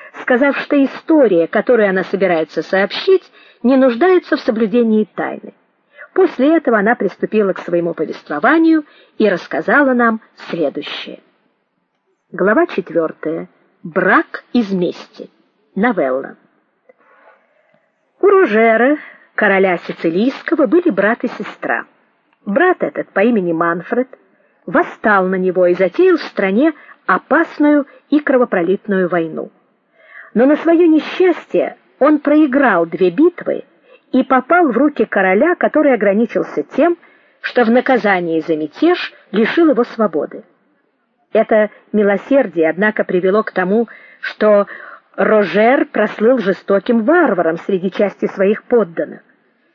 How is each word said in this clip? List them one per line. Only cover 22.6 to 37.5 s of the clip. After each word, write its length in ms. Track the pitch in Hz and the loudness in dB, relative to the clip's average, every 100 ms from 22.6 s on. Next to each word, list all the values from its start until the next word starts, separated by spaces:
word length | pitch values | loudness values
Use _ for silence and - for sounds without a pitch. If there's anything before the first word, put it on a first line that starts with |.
| 370 - | 0 0
этот 280 | 160 - - | -4 -8 -6
по 100 | 196 | -2
имени 320 | 226 226 175 | 0 0 -2
Манфред 540 | 165 170 175 - 233 262 - _ _ _ _ - | -2 -2 -4 -4 -6 -6 -10 _ _ _ _ -4
восстал 640 | 240 - - - 196 185 | -2 -2 -4 0 0 0
на 80 | 190 | 0
него 320 | 185 180 180 | -2 2 2
и 80 | 180 | 2
затеял 420 | 185 247 370 330 | 0 2 2 2
в 60 | |
стране 500 | - - 190 202 320 302 - - - | -2 -4 -2 2 0 -2 -12 -10 -4
опасную 800 | - - 294 330 - 294 294 277 - _ | -2 0 -2 0 0 2 2 0 -10 _
и 100 | 302 | -2
кровопролитную 880 | 294 262 233 196 170 202 - 190 175 | 2 0 0 -2 -2 -2 -2 -2 -2
войну. 440 | 175 165 156 - _ _ _ _ _ _ - - | -2 -4 -8 -12 _ _ _ _ _ _ -20 -6
Но 120 | 202 269 | 0 2
на 100 | 302 | 2
свое 300 | 311 330 349 | 2 2 4
несчастье 920 | 311 - - 359 320 - 180 135 - _ - | 2 0 0 0 0 -4 -4 -4 -6 _ -2
он 200 | 277 302 | 0 2
проиграл 640 | 294 302 302 269 254 180 165 | 2 2 2 2 2 0 -2
две 260 | 170 185 | 0 0
битвы 540 | 175 330 - - - - _ _ - _ | 2 0 0 -6 -8 -10 _ _ -20 _
и 120 | 254 | -2
попал 480 | 262 254 254 339 320 | 0 0 2 2 2
в 60 | 220 | 2
руки 280 | 294 294 202 | 0 0 -2
короля, 500 | 208 190 190 311 359 | 0 2 2 0 0
который 380 | 214 302 294 | 0 0 2
ограничился 720 | 240 202 196 233 185 165 - | 2 0 0 0 -2 -6 -6
тем, 340 | - - 330 339 _ _ _ _ | -6 0 0 0 _ _ _ _
что 220 | - | -6